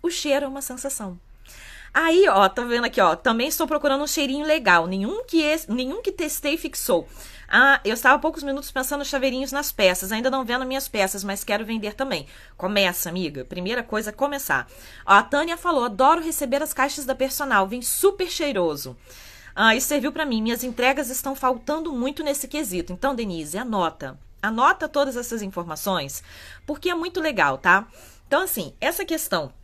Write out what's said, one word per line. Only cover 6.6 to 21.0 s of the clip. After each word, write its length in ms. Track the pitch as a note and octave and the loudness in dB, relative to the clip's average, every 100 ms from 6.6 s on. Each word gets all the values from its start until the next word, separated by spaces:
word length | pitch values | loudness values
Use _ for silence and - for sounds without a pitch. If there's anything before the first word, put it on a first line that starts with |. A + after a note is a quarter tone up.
| D4+ - - F3 E3 - - - - | -4 -6 0 0 0 -18 -20 -20 2
Ah, 320 | G#3 C4+ C#4 G3+ | 4 6 4 2
eu 80 | |
estava 220 | A#3+ C4 C#4+ | 2 4 4
há 40 | |
poucos 220 | D#4 D#4 | 2 -4
minutos 300 | C#4 C#4 C#4 | -6 -6 -6
pensando 280 | C4 C4+ C#4+ | -6 -4 -4
nos 100 | C#4 | -4
chaveirinhos 420 | C#4 C4 B3+ C4+ | 0 0 -2 -4
nas 200 | C#4 C#4+ | -4 -6
peças, 400 | - F#3+ F#3 F#3+ | 2 4 4 -2
ainda 200 | A3 B3+ | -2 0
não 120 | C4+ | -2
vendo 220 | A#3 B3 B3+ | -2 -4 -2
minhas 220 | C4+ - | -6 -4
peças, 360 | G#3+ F#3+ G3+ | 0 0 -2
mas 200 | G3 G3 | -6 -8
quero 200 | - G#3 | -4 -4
vender 300 | G#3+ A3+ G#3 | -2 -6 -6
também. 320 | G#3 C4+ E3+ C#3 - - - | -6 -4 -4 -8 -18 -20 -8
Começa, 520 | F#3 G3+ F#3+ F3+ F3 | -2 2 2 0 -6
amiga, 360 | F3+ E3+ C#3+ B2+ | -4 -6 -6 -10
primeira 380 | F3 F#3 B3 | -8 -4 -6
coisa, 280 | A#3 G#3+ G#3+ | -4 -6 -6
começar. 560 | G#3 C#4+ C#4+ - C#3 - - - - - | -4 -4 -4 -2 -2 -2 -18 -20 -12 6
Ó, 80 | |
a 80 | G3+ | 6
Tânia 340 | A3 C#4+ E4 E4+ | 6 0 0 -2
falou, 280 | F4 D4+ | 0 0
adoro 360 | A#3+ G3 C4+ E4+ | 0 4 4 4
receber 440 | E4 - C#4 C#4 | 0 -4 -2 -2
as 100 | D4+ | -2
caixas 320 | - C#4 C#4+ C4 | -2 -2 -2 -6
da 80 | |
Personal, 540 | C4 C4+ C4 C#4 C4+ F#3+ | -4 -4 -4 2 2 2
vem 160 | B3 | -2
super 440 | A#3 - G4 G4 F4+ | -4 2 2 2 -6
cheiroso. 720 | - D4 G#3 E3+ C#3+ C3 A#2+ - - - - - - | -2 -2 0 0 -2 -10 -14 -20 -20 -20 -20 -14 2
Ah, 200 | A3 A3+ | 4 4
isso 120 | - | 2
serviu 240 | D4 C4 | 0 0
pra 140 | E4 D4+ | -2 -2
mim, 160 | A3+ | -2
minhas 220 | A3 A#3 | -2 -2
entregas 480 | B3+ A#3+ B3 C4+ | -6 0 2 2